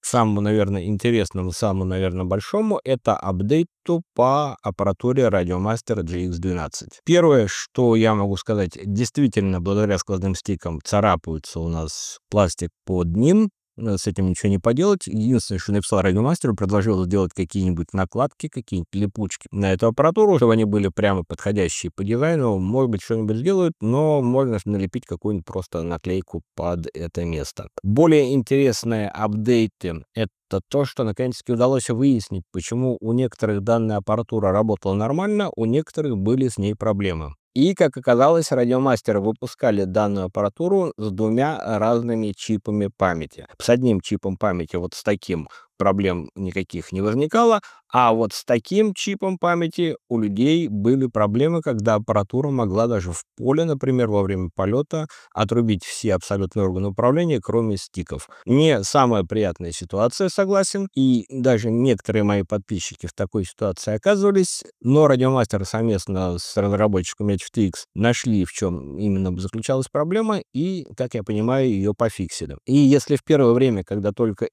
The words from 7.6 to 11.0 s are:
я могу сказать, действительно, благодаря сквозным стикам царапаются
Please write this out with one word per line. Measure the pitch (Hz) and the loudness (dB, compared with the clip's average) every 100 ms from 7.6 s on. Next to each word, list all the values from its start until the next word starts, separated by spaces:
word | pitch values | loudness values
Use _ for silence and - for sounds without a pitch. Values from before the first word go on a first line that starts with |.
| - - 123 113 | -8 0 4 4
я | 110 107 | 4 2
могу | 101 95 | 0 -4
сказать, | - 107 92 - | -2 -2 -2 -6
действительно, | 98 101 120 - 135 110 98 92 | -6 -2 -2 2 2 2 0 0
благодаря | 90 101 107 95 | 0 0 2 0
сквозным | - 95 98 | -2 -2 -2
стикам | 90 - 92 87 80 | -4 -4 -6 -6 -8
царапаются | - 104 | -2 2